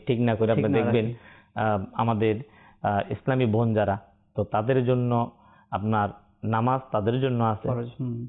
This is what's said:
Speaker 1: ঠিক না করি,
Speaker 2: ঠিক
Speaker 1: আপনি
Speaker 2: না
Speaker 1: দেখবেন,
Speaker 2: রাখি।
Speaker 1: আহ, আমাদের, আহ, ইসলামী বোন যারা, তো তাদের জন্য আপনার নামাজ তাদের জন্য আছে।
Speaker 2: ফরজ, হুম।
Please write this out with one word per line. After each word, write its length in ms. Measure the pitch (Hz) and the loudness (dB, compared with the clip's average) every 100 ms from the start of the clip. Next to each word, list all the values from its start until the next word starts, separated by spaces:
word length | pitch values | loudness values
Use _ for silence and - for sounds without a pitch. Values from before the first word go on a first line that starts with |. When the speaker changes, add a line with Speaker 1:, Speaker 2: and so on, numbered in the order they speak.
| - | -2
Speaker 1:
ঠিক 140 | 120 | 0
না 140 | 120 | 2
করি, 200 | 110 110 | 2 2
Speaker 2:
ঠিক 100 | 110 | 2
Speaker 1:
আপনি 120 | 107 110 | 2 2
Speaker 2:
না 60 | |
Speaker 1:
দেখবেন, 240 | 110 117 110 | 2 2 0
Speaker 2:
রাখি। 100 | 120 - - _ | -6 -16 -20 _
Speaker 1:
আহ, 300 | 110 110 104 95 | -4 0 0 -4
আমাদের, 420 | - 117 110 110 110 139 - - - | -2 0 2 2 0 -6 -20 -20 -6
আহ, 300 | 104 101 - | 0 0 -2
ইসলামী 340 | 104 - 131 123 | -4 -2 0 2
বোন 280 | 107 117 | 2 2
যারা, 240 | 107 101 98 - _ _ | 2 0 -2 -6 _ _
তো 100 | - | -6
তাদের 400 | 101 110 113 131 | -2 -2 0 0
জন্য 460 | 123 127 123 120 120 - - - _ | 2 0 2 0 -2 -8 -20 -20 _
আপনার 380 | 92 107 110 101 - _ _ | -4 0 0 0 -4 _ _
নামাজ 360 | 104 113 120 131 - | -4 -2 0 -2 -2
তাদের 300 | 107 104 127 | -2 0 0
জন্য 240 | 131 120 | 0 0
আছে। 240 | 113 107 - | 0 0 -4
Speaker 2:
ফরজ, 220 | 120 120 - | -4 -6 -8
হুম। 260 | 127 117 | -8 -8